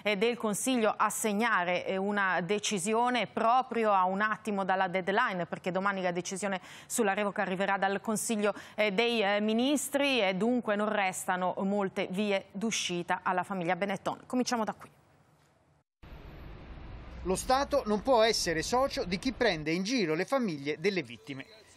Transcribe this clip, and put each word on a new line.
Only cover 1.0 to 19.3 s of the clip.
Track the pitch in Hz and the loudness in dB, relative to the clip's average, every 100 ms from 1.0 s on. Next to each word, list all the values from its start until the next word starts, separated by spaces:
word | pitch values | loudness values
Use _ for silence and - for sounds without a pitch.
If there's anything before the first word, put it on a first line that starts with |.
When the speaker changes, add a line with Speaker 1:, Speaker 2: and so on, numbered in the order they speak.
| 214 - 220 | 0 2 0
Speaker 1:
segnare, | 202 233 202 175 180 - | 0 2 2 2 0 0
eh, | 190 | -2
una | 196 208 190 170 | 0 0 2 0
decisione | 175 202 - 208 175 220 247 247 196 | 0 -2 0 -2 0 2 2 0 -2
proprio | - 226 254 247 233 214 | 0 4 2 2 0 2
a | 196 | 4
un | 185 190 | 4 2
attimo | 214 208 - 196 | 0 -2 -2 -2
dalla | 190 190 185 | 0 2 2
deadline, | 185 185 202 247 185 165 | 0 0 0 0 -2 -4
perché | 175 185 | -4 -2
domani | 180 196 190 | -2 -2 0
la | 180 | -2
decisione | 175 175 190 202 185 - - - | -2 -4 -4 -4 -4 -8 -18 -8
sulla | - 208 190 | 0 2 2
revoca | 202 185 | 0 -2
arriverà | 185 185 196 196 | -2 0 0 2
dal | 196 196 | 0 0
Consiglio, | - 214 - 220 208 - - - | -2 -2 0 0 0 -2 -10 0
eh, | 214 | 2
dei, | 190 233 240 | 2 2 2
eh, | 196 208 | 2 2
Ministri | 214 220 262 294 - 277 277 254 | 2 2 2 2 0 0 2 4
e | 190 185 | 2 2
dunque | 226 247 220 208 | 2 0 0 0
non | 214 | 2
restano | 208 190 180 - 180 180 - | 0 0 -2 -2 0 0 0
molte | 196 208 190 196 180 | 0 0 0 -2 -4
vie | 185 214 196 - | -2 0 0 -4
d'uscita | 196 220 - - 175 175 180 | -6 -4 -2 -4 -4 -2 -2
alla | - 180 | 0 -2
famiglia | 175 190 170 180 | -2 -4 -2 0
Benetton. | 202 202 - - - | -2 -2 -4 -6 -4
Cominciamo | 247 240 240 | -2 0 0
da | 208 | -2
qui. | - - _ _ _ _ _ _ _ _ _ _ _ - - - - - - - - - - - - | -6 -16 _ _ _ _ _ _ _ _ _ _ _ -18 -16 -16 -16 -16 -16 -14 -14 -14 -14 -14 -8
Speaker 2:
Lo | 170 185 | -4 -2
Stato | - 262 285 285 - | 2 2 2 0 0
non | 208 | 0
può | 262 240 | 4 6
essere | 226 - 175 160 | 6 4 0 0
socio | - 247 269 277 | 0 2 2 -2
di | 180 185 | -4 -2
chi | 262 | -4